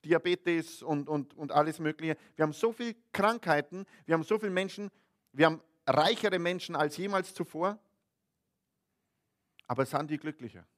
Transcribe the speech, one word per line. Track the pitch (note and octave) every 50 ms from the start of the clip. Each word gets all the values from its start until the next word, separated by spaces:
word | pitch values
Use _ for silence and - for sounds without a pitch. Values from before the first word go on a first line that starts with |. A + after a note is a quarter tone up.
| -
Diabetes | D3+ E3+ D#3+ - F3+ F3+ F3 _ F3 E3+ E3 D#3+ - - -
und, | - D3+ D3+ D3 C#3 C#3+
und, | D3+ D3 C3 - -
und | - D3+ C#3
alles | - D3+ D3+ D#3+ D3+ -
Mögliche. | E3 D3+ D3+ - D#3+ D#3+ D3+ - - _ _
Wir | - D#3
haben | D3+
so | D3 - - A3+
viele | A3+ - A#3+ A#3 A3+ _ _ _
Krankheiten, | - - G3 G#3+ A#3 A#3 - F3 D3+ D3 D3 - F3 F#3 G3 _ - - _
wir | - E3
haben | E3
so | D#3 - G#3+ G#3+
viele | A3 G3+
Menschen, | F#3 F#3 F#3+ F#3+ - - G#3 G3 _ _ _ _ _ _ _ _
wir | _ C3+ D#3+
haben | D#3+ D#3+ D#3+ _ _ _ _ _
reichere | - C3+ D3 D#3 F#3+ A#3 A3+ A3 G3+ F#3 F3
Menschen | E3+ F3 F3+ F3+ - - E3+
als | D3 D3+ D3+ D3+
jemals | - F#3 G3+ G3+ F#3+ F3+ - -
zuvor. | - E3+ - - D#3 F3 G3 G#3 G#3 _ _ _ _ _ _ _ _ _ _ _ _ _ _ _ _ _ _ _ _ _ _ _ _ _ _ _ _ _ _ _ _ _ _ _ - _
Aber | - C3 A#2+ C3+
sind | B2+ - C#3 D#3 D3
die | D3+ C#3+
glücklicher? | - D#3 D3 _ B2+ A2+ - F2+ F2 _ _